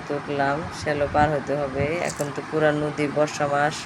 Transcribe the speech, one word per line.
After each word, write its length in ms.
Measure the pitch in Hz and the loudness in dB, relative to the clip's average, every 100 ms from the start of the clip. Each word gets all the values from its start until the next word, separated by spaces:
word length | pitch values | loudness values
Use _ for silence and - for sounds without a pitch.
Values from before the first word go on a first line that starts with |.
তুললাম, 520 | - 143 139 143 139 143 175 - | 0 -4 -2 0 0 0 -4 -6
শ্যালো 280 | 156 147 143 | -2 0 2
পার 160 | 147 151 | 4 4
হতে 240 | 147 123 143 | 2 0 -2
হবে। 280 | 143 135 143 170 151 | -2 -2 -2 -2 -2
এখন 180 | 160 143 | -4 -4
তো 80 | 139 - | -6 -4
পুরা 240 | 156 151 | 2 4
নদী, 320 | 147 151 143 147 | 4 0 0 0
বর্ষা 320 | 143 151 - 143 | 2 0 0 0
মাস, 280 | 143 147 151 | 2 2 0